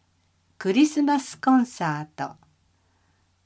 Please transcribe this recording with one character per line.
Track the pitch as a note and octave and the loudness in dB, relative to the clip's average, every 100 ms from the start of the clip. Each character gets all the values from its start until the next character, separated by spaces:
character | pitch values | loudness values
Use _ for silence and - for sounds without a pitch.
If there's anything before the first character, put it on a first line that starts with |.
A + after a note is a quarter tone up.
| _ _ _ _ _ - | _ _ _ _ _ -8
ク | F#3+ | 0
リ | G#3 D4+ | 2 2
ス | D4+ | 2
マ | C#4+ C#4+ | 0 0
ス | - - | -4 -4
コ | - C4 | 2 2
ン | B3 | 2
サ | - E3 D3 D3+ | -4 -4 -4 -8
ー | - | -10
ト。 | C#3 - _ _ _ _ _ _ _ _ _ _ | -10 -12 _ _ _ _ _ _ _ _ _ _